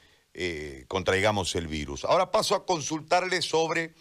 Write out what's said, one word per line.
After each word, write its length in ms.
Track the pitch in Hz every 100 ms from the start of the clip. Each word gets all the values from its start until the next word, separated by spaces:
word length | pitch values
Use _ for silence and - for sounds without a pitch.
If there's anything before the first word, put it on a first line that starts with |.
| _ _ _
eh, 520 | - 87 78 73 67 -
contraigamos 680 | 95 92 95 104 104 87 92
el 120 | 82
virus. 380 | 76 71 71 90
Ahora 240 | 160 185
paso 240 | 220 185
a 120 | 196 190
consultarle 760 | 175 - 156 - 180 147 180
sobre 540 | - 160 165 160 160 -